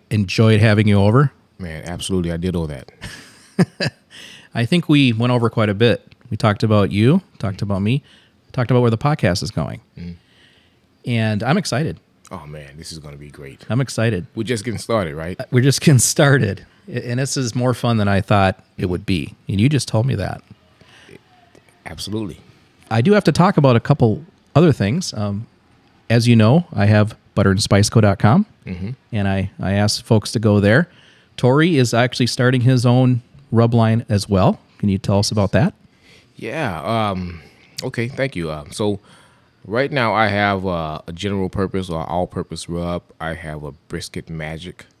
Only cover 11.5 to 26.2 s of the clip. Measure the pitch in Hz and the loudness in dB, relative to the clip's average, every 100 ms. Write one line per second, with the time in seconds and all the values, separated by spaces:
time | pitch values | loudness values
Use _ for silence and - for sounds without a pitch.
11.5 | 190 - 131 160 80 _ _ _ 87 73 | -2 -2 -4 -4 -8 _ _ _ -18 -16
12.5 | 76 69 73 82 80 73 71 73 69 69 | -18 -18 -18 -18 -16 -18 -18 -20 -18 -20
13.5 | - - 120 131 - 113 90 - 113 104 | -18 -4 -2 -2 -2 -2 -2 -6 -8 -4
14.5 | 117 117 101 - 113 82 73 82 92 - | -4 -4 -8 -2 -2 -2 -6 -10 -10 -2
15.5 | 127 135 - - 127 - - 143 139 101 | 2 2 2 4 4 4 2 4 4 2
16.5 | 95 - _ - 123 123 123 135 143 120 | -4 -12 _ -12 -10 -6 -6 -4 -4 -4
17.5 | 123 123 117 120 113 101 98 - 104 95 | -2 -2 0 0 0 2 0 2 2 2
18.5 | - _ - 95 87 98 87 - - - | 0 _ -6 -4 -4 -2 -4 -4 -10 -4
19.5 | 98 127 143 - 110 131 101 85 - - | 0 2 0 0 -2 0 -2 -6 -10 -16
20.5 | - _ _ _ _ - - _ _ _ | -20 _ _ _ _ -20 -20 _ _ _
21.5 | _ _ _ - 80 95 107 98 - _ | _ _ _ -18 -14 -10 -8 -8 -12 _
22.5 | _ _ _ _ 113 151 202 170 151 185 | _ _ _ _ 0 4 4 4 4 4
23.5 | 180 139 117 - 143 117 90 - _ _ | 4 4 2 2 2 2 0 -8 _ _
24.5 | 143 175 - 98 160 - 110 104 101 120 | 2 4 4 0 -2 -6 -6 -6 -6 -10
25.5 | _ _ _ _ _ - 117 | _ _ _ _ _ 0 2